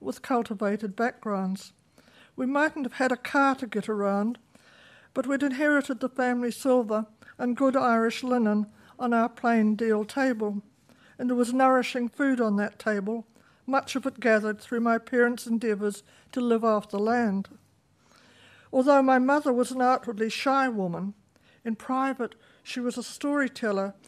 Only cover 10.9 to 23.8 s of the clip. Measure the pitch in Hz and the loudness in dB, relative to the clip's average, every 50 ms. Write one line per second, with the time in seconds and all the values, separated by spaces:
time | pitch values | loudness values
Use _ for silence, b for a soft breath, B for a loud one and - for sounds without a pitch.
10.9 | b b b b b b 247 247 254 240 240 233 247 262 262 262 262 254 247 - | b b b b b b -4 -2 2 2 2 2 4 4 4 6 6 4 2 0
11.9 | - 247 240 226 - - 285 269 262 240 233 214 202 202 208 - - - - 220 | -2 -4 -4 -4 -2 0 2 2 2 2 2 2 2 0 0 -4 -6 -6 -4 -2
12.9 | 208 202 190 214 226 233 220 - b b b b b b b 254 269 277 - - | -2 -2 -2 -4 -6 -6 -8 -14 b b b b b b b -2 -2 -2 -2 -2
13.9 | - 262 - 269 - - - 233 220 214 214 214 208 208 - - 247 233 233 233 | -6 -4 -4 -4 -6 0 2 2 4 4 2 -2 -6 -8 -8 -6 -4 -2 0 0
14.9 | 226 226 226 - 262 240 240 240 247 - - 240 226 220 240 226 208 196 208 202 | 0 0 -2 0 2 2 2 2 0 -4 -4 -4 -4 -2 0 -2 -2 -2 -2 -4
15.9 | 196 - b b b b b b - 262 247 240 226 220 233 226 214 208 202 - | -6 -6 b b b b b b -6 -4 0 0 0 2 2 2 0 0 -2 -4
16.9 | - 202 208 220 240 240 240 208 190 196 196 - - - _ _ _ _ _ _ | -4 -2 0 0 0 0 0 0 0 -2 -4 -8 -14 -20 _ _ _ _ _ _
17.9 | _ b b b b b b b b b b b b b b b - 262 254 294 | _ b b b b b b b b b b b b b b b 0 2 4 6
18.9 | 285 269 269 262 262 254 254 269 285 302 294 285 247 240 247 247 254 254 247 254 | 6 6 6 6 4 4 4 4 2 2 2 2 2 2 0 -2 0 0 2 2
19.9 | 262 262 - 240 220 202 220 220 - - - 277 262 277 262 262 226 202 190 175 | 2 2 -2 -8 -6 -4 -4 -4 -4 -2 -2 0 2 2 2 0 -2 -2 -4 -4
20.9 | 170 165 185 202 - - _ _ b b b b b b b 233 220 - - - | -4 -6 -8 -8 -10 -12 _ _ b b b b b b b -8 -8 -6 -4 -4
21.9 | 262 262 269 269 262 262 233 - - b b b b b b - - 254 240 247 | -2 0 0 -2 -2 -4 -6 -8 -8 b b b b b b -10 -8 -4 -4 -4
22.9 | 233 254 - - - - - 285 285 285 269 - - - 240 214 208 196 | -4 -4 -10 -10 -10 -6 -2 0 0 0 0 -2 -2 -4 -4 -2 -2 -2